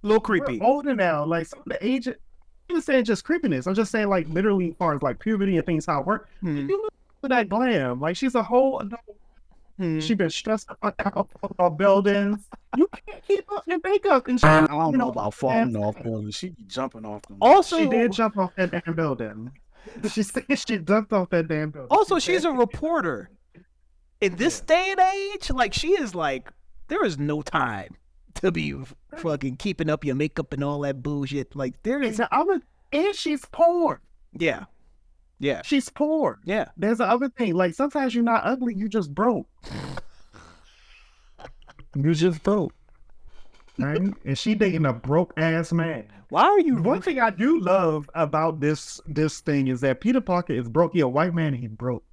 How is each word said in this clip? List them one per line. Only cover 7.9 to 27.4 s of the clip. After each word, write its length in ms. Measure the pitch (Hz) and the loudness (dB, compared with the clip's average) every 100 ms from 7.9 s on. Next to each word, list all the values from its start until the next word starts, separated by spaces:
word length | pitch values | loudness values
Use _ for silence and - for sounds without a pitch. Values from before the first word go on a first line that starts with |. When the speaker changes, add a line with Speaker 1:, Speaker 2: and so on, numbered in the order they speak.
| 123 | -2
Speaker 2:
Like, 160 | 151 - | -4 -2
she's 160 | 262 | 0
a 80 | 240 | 0
whole 380 | 214 247 269 262 | 2 4 4 0
adult. 200 | 202 233 - 208 - _ - - - - | -8 -10 -16 -20 -20 _ -20 -20 -20 -6
Speaker 1:
Mm-hmm. 220 | 175 156 | -2 -2
Speaker 2:
She 140 | 156 | -2
been 160 | 214 170 | 0 0
stressed 380 | - - 220 - | -2 -4 -4 -6
the 60 | - | -6
fuck 140 | 208 - | -6 -4
out 240 | 202 202 202 - | -4 -2 -6 -6
<laughs> 140 | 196 - | -12 0
on 180 | 180 151 | 0 4
buildings. 720 | 202 196 202 202 202 208 - - _ 247 | 4 6 4 2 0 -2 -8 -20 _ 0
You 100 | 370 - - | 0 0 -16
can't 160 | 392 - | -16 -2
keep 160 | 392 - | -2 -2
up 100 | 403 - | -10 -4
your 120 | 349 | -4
makeup 420 | 381 403 392 277 247 | 0 0 4 2 2
and 140 | 247 | 2
shit. 80 | 156 | 6
Speaker 3:
I 180 | 156 294 | 6 4
don't 260 | 147 160 | 2 0
Speaker 2:
You 40 | 151 | 2
Speaker 3:
know 80 | |
Speaker 2:
know, 60 | 127 | 0
Speaker 3:
about 240 | 120 104 | -2 -6
falling 240 | - 131 170 | -2 0 2
Speaker 2:
and 180 | 127 110 | 0 0
Speaker 3:
off 260 | 104 107 | -2 -4
buildings. 320 | 117 110 107 | -6 -6 -6
She 140 | 107 185 | -8 -12
be 140 | 165 143 | -14 -12
jumping 380 | 127 131 113 | -6 -6 -8
off 160 | 107 104 - | -14 -14 -14
them. 80 | - | 2
Speaker 1:
Also 380 | 220 381 349 330 | 8 8 8 2
Speaker 2:
She 60 | 302 | 2
did 240 | 233 233 | 2 2
jump 280 | - 220 208 | 2 -2 0
off 140 | 185 - | -2 0
that 140 | 180 | -2
damn 240 | 175 170 | -2 -4
building. 560 | 165 160 127 110 107 117 135 _ _ - - 208 | -2 -2 -2 -6 -8 -14 -16 _ _ -20 -8 -6
She 120 | - | -2
said 220 | 208 262 - 277 | -2 -4 -2 -4
she 200 | - 220 | -2 -6
jumped 340 | 160 208 208 | 0 0 2
off 160 | 208 180 | -2 0
that 200 | 175 165 | -2 0
damn 240 | 156 151 | -4 -4
building. 160 | 151 127 | -8 2
Speaker 1:
Also, 280 | 339 427 359 | 2 4 2
Speaker 2:
She 140 | - | 2
Speaker 1:
she's 100 | 359 | 0
Speaker 2:
said 80 | 320 | 2
Speaker 1:
a 20 | |
reporter. 720 | 254 240 - 311 330 175 120 - - _ - _ _ _ _ _ _ | 2 0 0 0 0 0 -4 -10 -20 _ -20 _ _ _ _ _ _
In 140 | 202 175 | -2 2
this 260 | 277 - - | -2 -2 2
Speaker 2:
Yeah. 100 | 330 | 2
Speaker 1:
day 140 | 381 | 4
and 80 | 381 370 392 392 | 2 2 2 -6
age, 160 | 403 - | -8 -4
like, 240 | 262 226 | 0 0
she 140 | - 311 | 0 0
is 240 | 381 254 | 0 0
like, 360 | 175 151 135 - _ - - - | -2 -2 -4 -8 _ -20 -18 -6
there 160 | 330 | -2
is 140 | 240 147 | 0 0
no 240 | 147 151 | -2 -4